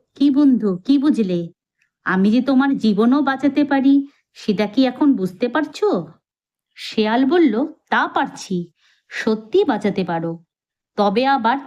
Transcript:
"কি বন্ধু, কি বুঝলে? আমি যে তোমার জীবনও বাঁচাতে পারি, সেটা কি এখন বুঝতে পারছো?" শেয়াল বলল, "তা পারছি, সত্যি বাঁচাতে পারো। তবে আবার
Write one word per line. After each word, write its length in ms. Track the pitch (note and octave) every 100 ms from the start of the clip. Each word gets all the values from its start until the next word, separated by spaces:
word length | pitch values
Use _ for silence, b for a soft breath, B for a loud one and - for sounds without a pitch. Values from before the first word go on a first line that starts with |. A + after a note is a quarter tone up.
| _ -
"কি 140 | C#4+
বন্ধু, 480 | C4+ C#4+ A#3 G#3 F3+
কি 200 | - C#4
বুঝলে? 500 | D4 A3+ F#3+ F3 E3+ _ _ _ _ _
আমি 280 | - F#3+ G3+
যে 100 | A#3+
তোমার 360 | C4 C4 C#4 C4+
জীবনও 440 | A3 G3 A#3 C#4+
বাঁচাতে 420 | C#4 C4 C#4+ C#4+
পারি, 440 | C#4 C#4 C4 C#4+ C#4 B B
সেটা 340 | - - F#3 G#3
কি 180 | A#3 B3+
এখন 280 | B3+ D4
বুঝতে 340 | A3 F#3 - A#3+
পারছো?" 600 | D#4 D4 - G#4 A3+ D#3 - _ _ _ _ _ -
শেয়াল 500 | - - G#3+ A#3+ C4+
বলল, 400 | F4+ D4+ G#3 D#4 - -
"তা 180 | A3+ E4+
পারছি, 640 | E4+ A#3 - - F3+ F3 _ _ _ _
সত্যি 540 | - - G#3+ - F#4
বাঁচাতে 400 | G4 G#3+ G#3 F#3+
পারো। 400 | F3+ F3+ E3 E3 _ _ _ _ _ -
তবে 300 | G3+ G3+ C4
আবার 320 | C#4 A3+ C#4